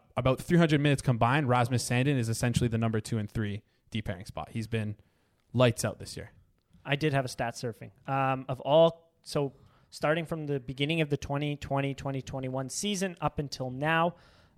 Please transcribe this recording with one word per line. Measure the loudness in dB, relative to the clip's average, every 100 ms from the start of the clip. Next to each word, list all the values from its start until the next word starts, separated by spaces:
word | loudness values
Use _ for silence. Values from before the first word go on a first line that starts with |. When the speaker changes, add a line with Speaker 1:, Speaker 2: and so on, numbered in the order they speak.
| _ -2
Speaker 1:
about | 0 0
three | 4 4
hundred | 6 4
minutes | 4 2
combined, | 2 2 4 4 4
Rasmus | 2 2 0 0
Sandin | 2 2 2
is | 0
essentially | 0 2 2 2
the | 0
number | 0 0
two | -2 -4
and | -4
three | -4 -4 -4 -10 _ _
D | -8
pairing | -6 -8 -10
spot. | -10 -8
He's | -8 -4
been | -4 -4 -8 _ _ _ _ _
lights | 4 4 4
out | -2 -6
this | -12 -12
year. | -14 -18 _ _ _ -14 -4
Speaker 2:
I | -2
did | 0
have | 0 -2
a |
stat | -4 -6 -6
surfing. | -8 -10 -14 -16 -6
Um, | -2 0 -2 -4
of | -6
all, | 4 8 6 4 _ _
so | -6 -4 -4 -6 -20 _ _
starting | -4 0 0 -2
from | -6 -4
the | -6
beginning | -6 -4 0 0
of | 0
the | -2
twenty | -2 -4 -2 -4
twenty, | -4 -2 -2 -4
twenty | -6 -6
twenty-one | -6 -8 -6 -4 -6
season | -4 -4 -2 -4 -2
up | -4 -4
until | -8 -6 -8
now, | -4 0 2 2 -2 -16 _ _